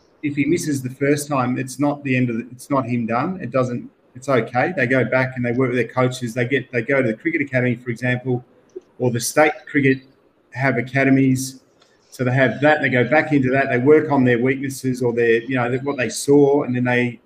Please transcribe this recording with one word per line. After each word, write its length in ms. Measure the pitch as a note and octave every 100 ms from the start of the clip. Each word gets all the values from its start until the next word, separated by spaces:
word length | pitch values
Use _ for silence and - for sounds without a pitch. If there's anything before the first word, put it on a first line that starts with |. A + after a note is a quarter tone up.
| _ _
if 140 | - C#3
he 80 |
misses 380 | C#3 E3+ D#3 C3+
the 80 | B2+
first 360 | - C#3+ C#3+ -
time, 320 | C#3 B2 B2+
it's 200 | C3 -
not 260 | D3 D3
the 120 | C3+ B2+
end 120 | B2
of 80 | A2+
the, 100 | -
it's 160 | - -
not 160 | C#3
him 220 | A#2 A#2+ A2+
done. 340 | A#2 D#3 F#3
It 100 | C3
doesn't, 400 | C3 A#2+ A#2+ - - _
it's 140 | B2+ C3+
okay. 460 | C3 A2 B2 D#3 E3
They 100 | B2
go 200 | C3 A#2
back 300 | C3 B2+ B2
and 80 |
they 80 | B2
work 180 | A#2+ B2+
with 80 | B2
their 100 | A2+
coaches. 460 | - B2+ B2+ A#2+
They 120 | B2 A#2+
get, 240 | C3+ B2+
they 120 | B2
go 180 | A2+ C#3
to 80 | B2
the 60 |
cricket 260 | G#2+ E3 D#3+
academy, 360 | C#3+ C3 B2 A#2+
for 120 | B2
example, 560 | B2 B2+ B2 C3 B2 - _ _ - - -
or 120 | B2
the 100 | A2+
state 320 | - - D#3 - -
cricket 360 | D3 C3+ C3 - _ _ _ _
have 260 | B2 C3+ B2
academies. 840 | B2+ C#3 C3+ C3+ C3+ C3 - - _ _ _ _ _
So 140 | -
they 80 | B2+
have 280 | C3 C3 A2
that, 220 | D3 D3+
they 80 | C3+
go 180 | B2 A#2+
back 240 | D#3 D3+
into 180 | C#3+ B2+
that, 200 | C3+ C3+
they 80 | B2
work 340 | C3 D#3 D#3
on 100 | C#3+
their 160 | B2+ A#2+
weaknesses 640 | B2+ C3+ C3+ C3 C3 A#2+
or 100 | B2
their, 300 | A#2 A#2 A2+
you 140 | A#2 C3
know, 200 | A#2+ C3
what 180 | C#3 C#3
they 140 | A#2
saw, 520 | - - C#3+ C#3 C#3+
and 140 | B2 B2
then 80 |
they, 360 | B2 B2 B2 A2+